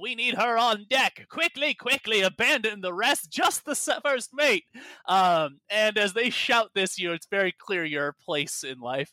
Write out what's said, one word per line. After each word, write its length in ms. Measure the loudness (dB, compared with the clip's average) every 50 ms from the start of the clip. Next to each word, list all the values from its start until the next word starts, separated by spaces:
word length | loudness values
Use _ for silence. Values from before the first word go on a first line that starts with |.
We 140 | -6 -6 -6
need 200 | -2 -2 -2 0
her 220 | 0 0 2 4 4
on 280 | 4 2 2 0 -2 _
deck! 380 | 2 2 2 2 0 -6 -20 _
Quickly, 460 | -4 -2 -2 -2 -2 -2 -4 -4 -4
quickly, 480 | -4 -2 -2 -2 -2 0 0 0 2
abandon 580 | 2 2 0 0 0 2 2 2 0 -4 -4 -4
the 140 | -6 -6 -4
rest, 360 | 0 0 0 0 0 -4 -8
just 340 | -4 0 0 0 0 -2 -6
the 100 | -4 -4
se-, 260 | -4 -2 -2 -2 -2 0
first 260 | 0 -2 -2 -2 -8
mate! 320 | -2 0 2 2 2 2 -2 _ _ -20 -20 -20 -20 -16 _
Um, 540 | 2 4 4 6 6 4 4 2 -2 -6 _ _ _
and 280 | 0 2 2 2 2 2
as 140 | 0 2
they 180 | 2 0 0 0
shout 400 | 0 -2 0 2 2 2 2 0 _
this, 240 | -2 -2 -2 -2 -4
you 100 | -4 -4
know, 60 | -4
it's 140 | -6 -6 _
very 220 | 0 0 0 0 -2 _
clear 260 | -8 -4 -2 -2 -2
your 300 | -2 -2 -2 -2 -4 -4 _ _
place 400 | -4 -2 -2 -2 -2 -6 -10 -8
in 160 | -10 -12 -10
life. 320 | -8 -6 -4 -4 -6 -6